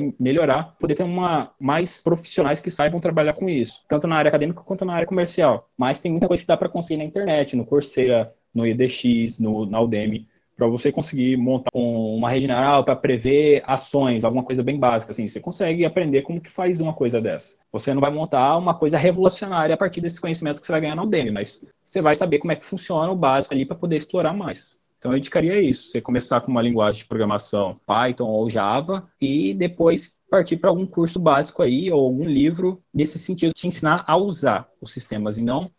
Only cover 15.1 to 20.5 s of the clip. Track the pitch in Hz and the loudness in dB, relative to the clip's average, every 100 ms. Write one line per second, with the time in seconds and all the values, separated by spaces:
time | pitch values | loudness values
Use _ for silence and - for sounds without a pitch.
15.1 | 104 107 - - 175 175 170 165 165 165 | -6 -6 -6 -8 -4 -2 0 0 0 0
16.1 | 135 139 175 - - 180 175 160 156 123 | 0 0 -6 -10 -4 -2 0 -2 -2 0
17.1 | 117 107 - - - _ 107 - 139 139 | 0 -2 -6 -10 -20 _ -8 -2 0 0
18.1 | 147 156 139 135 165 180 165 151 156 170 | 0 -2 2 2 2 0 0 2 2 2
19.1 | 180 190 185 196 175 156 156 196 175 170 | 4 2 2 -4 0 0 2 -2 -4 -6
20.1 | 170 175 165 156 | -6 -6 -4 -4